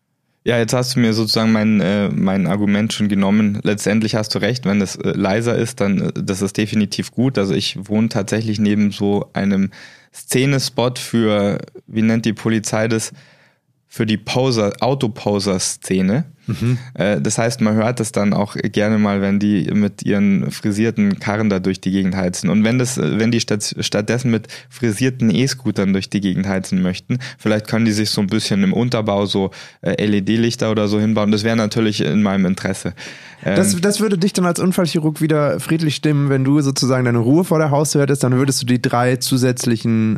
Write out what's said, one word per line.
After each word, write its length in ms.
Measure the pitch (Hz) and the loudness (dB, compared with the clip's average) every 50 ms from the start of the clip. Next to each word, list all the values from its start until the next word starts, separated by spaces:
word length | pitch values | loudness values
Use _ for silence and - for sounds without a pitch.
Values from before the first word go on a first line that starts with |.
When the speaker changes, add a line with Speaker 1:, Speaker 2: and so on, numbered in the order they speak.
| _ _ _ _ _ _ _ _ - | _ _ _ _ _ _ _ _ -2
Speaker 1:
Ja, 140 | 117 120 | 0 0
jetzt 160 | 120 117 110 - | 2 2 0 0
hast 220 | 123 123 123 - | -2 0 0 0
du 40 | 127 | 0
mir 140 | 120 113 110 | 2 2 2
sozusagen 380 | 110 113 107 - 117 113 113 | 0 0 0 0 0 2 2
mein, 280 | 110 107 107 110 110 101 | 2 2 2 2 2 2
äh, 300 | 85 87 101 104 101 95 | 2 2 0 0 0 0
mein 380 | - - 92 95 95 98 95 | 0 0 0 0 0 0 0
Argument 440 | 80 92 104 104 101 101 101 107 113 | 0 0 0 0 0 0 0 0 -2
schon 180 | - - 107 104 | -2 -2 0 0
genommen. 500 | 101 98 98 98 101 107 107 104 101 104 - | 2 2 2 2 2 2 2 0 -2 -2 -2
Letztendlich 520 | - 107 101 - 95 101 113 107 107 - | -2 -2 -2 0 0 0 0 0 0 -2
hast 180 | 110 107 107 - | -2 -2 -2 -4
du 60 | 98 | -2
recht, 260 | 98 101 127 127 - | -2 -2 -2 -2 -2
wenn 160 | 95 101 104 | 0 0 0
es, 140 | 98 90 - | 0 -2 -4
äh, 160 | - - 98 | -4 -4 -2
leiser 440 | - - 98 95 95 113 117 120 113 | -2 0 0 0 0 0 0 0 0
ist, 260 | - 113 117 - - | 0 -2 -2 -2 -2
dann, 180 | 101 101 98 90 | -2 0 0 0
äh, 120 | 80 80 - | 0 -2 -4
das 260 | - 95 104 98 92 | -4 -4 -4 -2 -2
ist 160 | 101 95 - | -2 -2 -2
definitiv 540 | - 107 101 - 107 104 95 - - 92 - | -2 -2 0 0 0 0 0 -2 -6 -6 -6
gut. 260 | - - 120 135 127 | -2 -2 0 0 0
Also 160 | 107 98 98 90 | 0 0 0 0
ich 240 | - - - - - 95 | -2 -2 -4 -6 -8 -6
wohne 220 | - 104 107 113 113 | -2 0 0 0 0
tatsächlich 500 | - 110 95 - - 107 110 113 104 104 | 0 -2 -2 -2 -2 -2 -2 -2 -2 0
neben 320 | 107 101 104 104 104 104 | 2 2 2 2 2 0
so 380 | 98 - 104 101 101 101 - - - | 0 0 -2 0 0 0 -2 -4 -4
einem 360 | - 98 98 98 95 98 104 - - - - - - _ _ - | -2 0 0 0 0 0 -2 -4 -10 -20 -20 -20 -20 _ _ -20
Szenespot 840 | - - - - 127 131 139 143 135 135 - - - 117 127 123 - | -18 -8 -2 0 0 2 2 0 0 -2 -4 -2 -2 -2 -2 -2 -4
für, 600 | - - - 117 113 107 104 104 101 101 - - - - - - - | -8 -2 0 2 2 2 2 2 0 0 -2 -4 -8 -12 -18 -20 -16
wie 160 | - 87 110 | -8 -4 -2
nennt 240 | 110 110 113 117 117 | 0 0 0 0 0
die 80 | 117 101 | -2 -2
Polizei 540 | - - 113 113 110 101 - - 110 110 | -2 -2 0 0 0 -2 -2 -2 0 0
das, 240 | 113 113 113 - - - - - - _ _ _ _ _ _ _ _ _ _ _ _ | 0 0 -2 -4 -6 -12 -16 -20 -20 _ _ _ _ _ _ _ _ _ _ _ _
für 160 | - - 117 | -4 -4 -2
die 120 | 110 110 | 0 0
Poser-, 560 | 101 - - - 127 131 135 123 113 104 101 - - | -2 -2 -2 0 0 2 2 2 2 0 0 0 -2
Autoposer-Szene. 1400 | 107 120 139 139 135 110 104 - - 107 104 101 95 101 92 92 - - - - - - 95 92 92 95 101 139 175 - - _ - | -2 -2 0 0 -2 -4 -4 -4 -2 0 0 0 0 0 -2 -2 -2 -4 -6 -8 -4 -2 0 0 2 2 2 0 -2 -4 -10 _ -8
Speaker 2:
Mhm. 320 | - 104 - 107 120 127 120 - - - | -6 -4 -2 0 0 0 -2 -4 -10 -6
Speaker 1:
Äh, 260 | - 85 101 104 73 | -2 0 0 0 0
das 180 | 69 110 110 | 0 -2 -2
heißt, 220 | - 113 117 120 - | 0 0 -2 0 0
man 140 | 113 107 107 | 0 2 2
hört 240 | 110 107 113 127 - | 2 2 0 0 -2
das 140 | 110 104 - | -4 -2 -2
dann 200 | - 101 104 - | 0 0 0 2
auch 220 | 87 101 101 - | 0 -2 -2 -4
gerne 420 | - - 107 - 104 104 107 110 | -4 -4 -2 0 0 0 2 2
mal, 240 | 107 104 101 101 101 | 2 2 2 0 0
wenn 180 | 98 98 98 101 | 0 0 0 2
die 300 | 101 104 104 98 65 - - | 2 2 2 0 0 0 0
mit 300 | 104 104 101 - - - | 0 0 0 -2 -4 -2
ihren 460 | - 101 101 101 101 98 90 62 - | 0 2 2 4 4 2 2 0 -2
frisierten 680 | - - - 110 101 101 110 113 113 113 104 101 98 80 | -6 -4 -4 -2 0 2 0 0 2 2 0 0 0 -2
Karren 300 | - 113 101 107 110 107 | -2 -2 -2 0 0 0
da 100 | 101 92 | 0 0
durch 220 | 90 95 95 - | 0 -2 -2 -2
die 100 | - 95 | -2 -2
Gegend 240 | 92 98 95 95 90 | 0 0 0 0 0
heizen. 340 | 98 92 90 90 - - 87 | 0 -2 -2 -2 -2 0 2
Und 140 | 85 107 107 | 2 4 2
wenn 160 | 110 120 127 | 2 2 2
das, 180 | 127 123 - | 0 -2 -2
äh, 220 | - - 78 69 104 | -2 -2 0 0 0
wenn 120 | 113 113 | 0 2
die 80 | 120 113 | 2 0
statt-, 360 | - - 113 104 - - - - | 0 -2 -4 -4 -4 -6 -6 -6
stattdessen 520 | 113 - - 101 107 104 113 123 127 123 | -6 -4 -2 -2 0 0 -2 0 0 0
mit 160 | 113 110 110 - - - - - | 0 0 -2 -6 -18 -20 -20 -18
frisierten 640 | - - - 117 101 98 127 131 127 131 120 113 87 | -10 -4 -2 -2 0 0 0 0 0 2 2 2 2
E-Scootern 600 | 107 127 139 135 131 - 110 101 - 98 95 98 | 2 2 0 -2 -4 -4 -4 0 0 0 2 0
durch 160 | 95 95 - | 0 -2 -2
die 120 | - 104 | -4 -2
Gegend 260 | 95 98 92 95 95 | 0 0 0 0 -2
heizen 340 | 98 98 95 92 - 98 92 | -2 -2 -4 -2 -2 -2 0
möchten, 380 | 92 90 90 - - - 123 123 - - - | 0 0 -2 -4 -4 -4 -6 -4 -6 -10 -12
vielleicht 300 | - - 110 110 107 107 | -6 -2 0 0 0 -2
können 180 | - - 113 117 | -2 0 0 2
die 60 | 113 | 2
sich 180 | 104 104 110 104 | 2 0 0 -2
so 120 | - - | 0 -2
ein 60 | 104 | -2
bisschen 360 | 92 107 110 - - 110 98 98 | 0 0 -2 0 0 0 2 2
im 80 | 95 | 2
Unterbau 540 | 90 113 120 123 123 113 104 104 101 101 101 | 2 0 0 0 0 -2 0 0 0 0 0
so, 260 | 95 95 101 98 92 - - - - - - | 0 0 0 -2 -2 -4 -8 -20 -20 -16 -8
äh, 100 | - 87 95 | -4 -4 -2
L-E-D-Lichter 720 | - 101 107 104 104 95 101 107 113 117 117 113 - 120 110 | 0 0 2 2 2 2 2 2 2 2 0 0 0 -2 0
oder 160 | 107 107 107 | 0 0 0
so 120 | 101 104 107 | 0 0 0
hinbauen. 320 | 107 110 110 107 104 101 | 2 2 2 2 2 2
Das 120 | 107 104 104 | 2 2 2
wäre 140 | 113 113 | 0 2
natürlich 440 | 113 110 104 - 120 110 107 104 - | 2 0 0 0 0 0 0 0 0
in 220 | 95 - 76 104 104 | 0 0 2 2 2
meinem 220 | 101 95 98 95 | 2 2 2 2
Interesse. 480 | 90 95 - - 92 95 - - 87 90 - - - - - - - - - - | 0 0 -2 -2 -4 -4 -4 -6 -8 -8 -10 -14 -16 -16 -18 -20 -20 -14 -8 -4
Ähm, 140 | - 98 | 0 2
Speaker 2:
Das, 180 | 156 190 208 196 175 | 2 2 2 2 2
das 180 | 170 202 202 208 | 0 0 0 0
würde 180 | 208 220 196 | 0 0 0
dich 140 | 170 175 202 | 0 0 0
dann 140 | - - 180 | 0 0 0
als 160 | 175 170 - | 0 0 0
Unfallchirurg 580 | - 185 180 - 185 151 - 175 151 156 151 - | 0 0 2 2 0 0 0 0 0 0 -2 0
wieder 400 | 160 156 160 151 147 139 - - | 0 0 2 2 2 0 0 -2
friedlich 360 | - - 160 160 165 151 139 | -2 -2 0 0 0 0 -2
stimmen, 340 | - - 151 151 143 143 139 | 0 0 0 2 2 2 2
wenn 160 | 135 135 131 | 2 2 2
du 160 | 131 143 151 | 4 4 4
sozusagen 420 | 143 135 135 - - 123 131 127 127 | 2 2 0 0 0 2 2 2 2
deine 140 | 120 117 | 2 2
Ruhe 260 | 117 110 117 143 165 185 | 2 4 4 4 4 4
vor 160 | - 175 156 | 2 2 2
der 120 | 160 147 | 2 2
Haustür 320 | 143 143 156 147 - 151 143 | 2 2 0 2 2 2 2
hättest, 200 | 139 143 139 - | 2 0 2 2
dann 140 | 123 127 | 2 2
würdest 240 | 127 135 131 127 - | 2 2 2 0 -2
du 40 | - | 0
die 160 | 123 123 123 | 0 0 0
drei 360 | - 131 120 120 123 127 131 | 0 0 2 2 2 2 0
zusätzlichen 1000 | 127 127 - 135 127 120 127 123 127 - 123 117 110 - 117 113 113 110 110 107 | 0 0 0 2 2 2 2 0 0 0 0 0 0 0 0 2 2 2 2 0